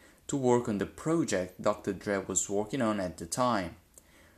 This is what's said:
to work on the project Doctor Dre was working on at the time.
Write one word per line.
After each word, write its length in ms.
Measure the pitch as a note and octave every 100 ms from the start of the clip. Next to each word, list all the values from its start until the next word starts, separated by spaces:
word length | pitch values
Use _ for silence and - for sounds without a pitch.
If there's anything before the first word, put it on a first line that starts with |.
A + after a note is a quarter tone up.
| - - -
to 100 | C#3+
work 320 | B2+ B2 A#2+
on 100 | G#2
the 80 | F#2+
project 760 | - D#3 E3 C#3 G2 F#2 -
Doctor 300 | G#2+ G#2 -
Dre 260 | F#2 - G2 F#2+
was 240 | F#2+ -
working 320 | G2+ A2 C#3
on 160 | A2+ G#2
at 200 | F2+ E2
the 80 | E2+
time. 500 | - B2 A2+ F2 - _ - _ - -